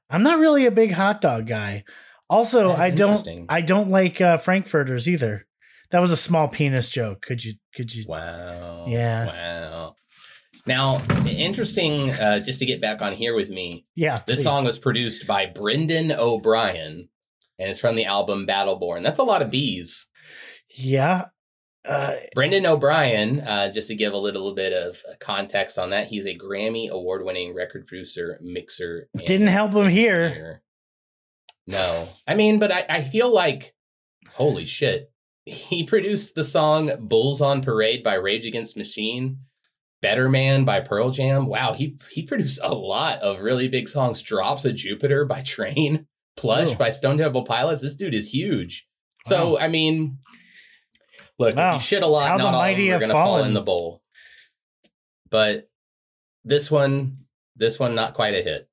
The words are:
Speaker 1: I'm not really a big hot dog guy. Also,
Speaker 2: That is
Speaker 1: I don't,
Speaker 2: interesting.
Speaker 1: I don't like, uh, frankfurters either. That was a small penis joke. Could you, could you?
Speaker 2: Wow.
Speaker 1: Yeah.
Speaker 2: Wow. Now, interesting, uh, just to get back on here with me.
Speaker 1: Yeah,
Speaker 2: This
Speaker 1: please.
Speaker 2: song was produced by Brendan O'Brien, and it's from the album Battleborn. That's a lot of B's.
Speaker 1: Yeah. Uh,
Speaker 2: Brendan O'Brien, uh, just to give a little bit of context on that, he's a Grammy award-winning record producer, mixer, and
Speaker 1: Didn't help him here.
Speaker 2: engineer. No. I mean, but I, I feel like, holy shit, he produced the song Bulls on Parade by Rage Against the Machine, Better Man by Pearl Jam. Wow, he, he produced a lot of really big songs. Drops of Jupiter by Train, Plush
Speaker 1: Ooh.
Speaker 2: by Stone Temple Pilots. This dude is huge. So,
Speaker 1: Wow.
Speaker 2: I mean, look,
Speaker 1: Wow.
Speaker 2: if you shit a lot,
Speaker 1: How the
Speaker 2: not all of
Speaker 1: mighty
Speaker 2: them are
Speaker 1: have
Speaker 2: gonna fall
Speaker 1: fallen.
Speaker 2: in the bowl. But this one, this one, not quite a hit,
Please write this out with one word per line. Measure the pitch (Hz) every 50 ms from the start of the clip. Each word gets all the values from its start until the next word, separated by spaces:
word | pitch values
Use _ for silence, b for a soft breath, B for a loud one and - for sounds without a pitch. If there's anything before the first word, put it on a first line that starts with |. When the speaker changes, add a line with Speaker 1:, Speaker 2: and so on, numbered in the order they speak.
| _ _
Speaker 1:
I'm | 151 175 226
not | 302 339 311
really | 311 320 294 285 262
a | 240
big | 190 220 226 208
hot | 175 170 196 202 208 208
dog | - 147 120 113 110
guy. | 113 110 107 104 101 101 101 - B B B B B B B B -
Also, | 170 220 240 190 247 233 196 180
Speaker 2:
That | 175
is | 156
Speaker 1:
I | 175 185
don't, | 170 175 202 202
Speaker 2:
interesting. | 208 208 - - 82 87 85 -
Speaker 1:
I | 151 175
don't | 170 151 185 208 208 190
like, | 190 190 185 175 - -
uh, | 185 175 165
frankfurters | 160 - 185 185 196 185 - - 151 139 131 127 120 117
either. | 170 180 151 120 107 104 98 - _ _ b b b b b b b
That | - 175
was | 180 175
a | 165
small | - - - 170 160 151
penis | 135 - - 147 139 135 127 117 -
joke. | - 131 113 104 95 -
Could | - - 127 117 -
you, | 110 110 - _ _ -
could | - 120 113 117
you? | 113 107
Speaker 2:
Wow. | - 80 80 82 85 85 85 87 90 87 87 87 87 85 85 85
Speaker 1:
Yeah. | - 117 117 120 120 113 113 117
Speaker 2:
Wow. | 82 80 85 85 87 85 85 82 78 80 85 80 - - _ _ B B B B B B B B B B - _
Now, | - 127 131 135 135 131 - - - - - -
interesting, | - - - 156 185 214 254 214 214 - 196 170 151 147 143 139 131
uh, | 131 - 110 104 104 101
just | 104 127 131 -
to | 131
get | 123 117 -
back | 110 107 107 -
on | 107 101 95
here | 104 117 117 117
with | 107 98 101
me. | 95 92 90 87 85 85 - _ _
Speaker 1:
Yeah, | 165 160 151 127 101 -
Speaker 2:
This | - 127 139
Speaker 1:
please. | 135
Speaker 2:
song | 156 143 139 131
was | 120 -
produced | - - 131 107 120 120 113 - - -
by | - 101 98 95
Brendan | - - - 101 104 120 151 160 156 165 160 165 156
O'Brien, | - - 117 117 113 107 - 110 110 113 110 98 87 82 78 78 78 87 95 - _ _ _ _ _ _ _ _ _ -
and | 92 98
it's | 95 -
from | - 120 113
the | 113 104
album | 95 101 101 98 104 101 98 95
Battleborn. | 95 98 98 98 98 92 92 90 87 85 85
That's | 92 143 -
a | - 254
lot | 233 196 175
of | 131 107
B's. | 127 131 147 120 92 90 85 - - - - - B B B B B B B B B B B _ -
Speaker 1:
Yeah. | 131 131 131 135 135 135 165 185 180 185 - _ _ _ _ _ _ _ _ _ _ -
Uh, | - - 139 139 - - - - - -
Speaker 2:
Brendan | 127 139 170 196 196 185
O'Brien, | 165 160 143 139 143 156 160 143 123 110 104 107 113 135 147
uh, | 143 113 104 101 101 95
just | 98 110 104
to | - 110
give | 104 107 104 101
a |
little | 98 101 104 98 98 95 101 95
bit | 95 95 92
of | 92 90 87 90 - - - - - -
context | - - 101 98 98 - - 98 95 - - 95
on | 90 92
that, | 98 104 104
he's | - 110 101 95
a | 98 87
Grammy | 87 98 98 98 98 107 110 113 113 113 -
award-winning | - - 90 92 95 95 90 92 92 90 90 87 90
record | 90 90 - - 98 85
producer, | - 92 92 87 - - 90 85 85 - -
mixer, | 87 90 90 87 - - - - 90 85 85 85 - - -
and | 107 -
Speaker 1:
Didn't | 170 190 196 214
help | 202 180 202 214 202 196
him | 208 196 185
here. | 170 214 233 220 190 170 170
Speaker 2:
engineer. | 165 131 - 160 82 - - _ _ _ _ _ _ _ _ _ _ _ _ _ _ _ _ _ - - _ _
No. | 92 95 95 92 87 82 85 85 90 - - _
I | 135 175
mean, | 214 208 214 214 208
but | 214 196
I, | 175 185 185
I | - 156 170
feel | 139 135 170 220 247 247 226
like, | 190 175 151 - - - - _ _ _ _ _ _ _ _ _ _ _ - -
holy | - 135 151 110 87 82
shit, | - - - 143 117 95 87 - - _ _ _ _ _ _ _
he | - - - - - 185 170 160
produced | - 220 202 175 208 208 196 - - -
the | 160 147
song | 135 - 160 151 151 151 156 156 147 - -
Bulls | 110 104 113 110 120 143 139 127
on | 143 139 139 135 131
Parade | 127 113 107 107 113 123 127 123
by | 110 98
Rage | 95 92 98 107 113 117
Against | 113 110 117 110 107 -
the | 107
Machine, | 104 - - 110 107 110 120 127 127 135 131 - - _ _ _ _ _ _ _ _ _ _ _
Better | - 98 110 127 127 131
Man | 135 131 135 135 139 139 135
by | 123 101 95
Pearl | - - 101 104 117 131
Jam. | 131 139 131 135 135 139 131
Wow, | 107 98 117 131 117 -
he, | - 147 156 - - - -
he | - - -
produced | - 294 226 143 135 - - -
a | - -
lot | 104 95 98 98 120 156 156 104 -
of | 107 101 98 90
really | 101 113 127 123 127
big | 127 131 123 110
songs. | - - 139 131 123 107 - -
Drops | - 107 95 95 117 139 135 143
of | 123 107
Jupiter | - - 98 107 - 143 135 139 143 147
by | 127 - 135
Train, | 135 - - - 101 98 147 151 156 139 156 151 - _ _ _ _ _ _
Plush | - - 113 113 135 165 156 117
Speaker 1:
Ooh. |
Speaker 2:
by | - 123 113
Stone | 113 - - 135 143 151
Temple | 160 147 131 127 123
Pilots. | - 113 120 135 165 160 117
This | 131 143 -
dude | - 196 165 117
is | 104 107 - -
huge. | 139 185 208 151 98 87 87 - - - _ _ _ _ _ _ _ -
So, | - 196 175 170 170 151
Speaker 1:
Wow. | -
Speaker 2:
I | 160
mean, | 160 165 160 156 156 160 160 156 139 131 - - b b b b b b b b b b b b b b b b b b b b b b -
look, | 120 113 117
Speaker 1:
Wow. | 143 175 185 160
Speaker 2:
if | 135
you | -
shit | - 202 202 -
a |
lot, | 151 151 147 143 156
Speaker 1:
How | 180
the | 190 196
Speaker 2:
not | 196 170
all | 156
of | 175
Speaker 1:
mighty | 190 190 190 196
Speaker 2:
them | 185
are | 185
Speaker 1:
have | 170
Speaker 2:
gonna | - - -
fall | 151 175 202 190
Speaker 1:
fallen. | 156 -
Speaker 2:
in | 107 104
the | 101
bowl. | 101 101 90 87 85 82 - - _ _ b b b b b b b b b _ _ _ _ _ _ _ _ _ _ _ _ _ _ _
But | - 110 107 107 101 107 - _ _ _ _ _ _ _ _ _ _ _ _ _ _ _ _
this | 123 143 147 143 -
one, | 151 143 139 139 139 139 135 135 - - - _ _ _ _ _ _
this | - 110 117 113 -
one, | 127 120 117
not | 113 110 - -
quite | - 110 107 101
a | 92
hit, | 87 85 76 - - _